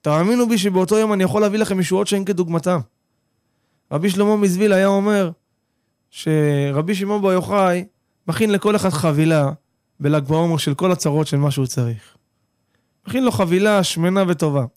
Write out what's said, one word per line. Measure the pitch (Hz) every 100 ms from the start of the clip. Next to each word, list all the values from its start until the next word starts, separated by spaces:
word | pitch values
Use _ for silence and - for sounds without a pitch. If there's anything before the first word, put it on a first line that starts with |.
תאמינו | 151 156 185 247 240
בי | 226
שבאותו | 202 185 185 214
יום | 220
אני | 202
יכול | 185 208
להביא | 208 214
לכם | 214 190
ישועות | 170 185 202
שאין | 202 196
כדוגמתם. | 180 170 165 180 175 117 _ _ _ _ _ _ _ _ _ _
רבי | 147 196
שלמה | 185 208 208
מזוויל | 196 180 208
היה | 190 196
אומר | 196 202 208 180 170 _ _ _ _ _ _ _
שרבי | - 160 156 147 143 139 139 165 196
שמעון | 196 208
בר | 196
יוחאי | 185 165 202 185 180 190 _ _ _ -
מכין | 160 220
לכל | 202 208 208
אחד | 190
חבילה | 147 165 147 160 156 139 151 _ _ _ _
בל"ג | 143 151 135
בעומר | 156 170 160
של | -
כל | 139 185
הצרות | 180 156 147 151
של | 143
מה | 143
שהוא | 135 127
צריך. | - 117 110 - _ _ _ _ _ _ _ _ _ -
מכין | 254 247
לו |
חבילה | 208 180 185 208 202
שמנה | 175 - 170 196 185
וטובה. | 160 160 139 123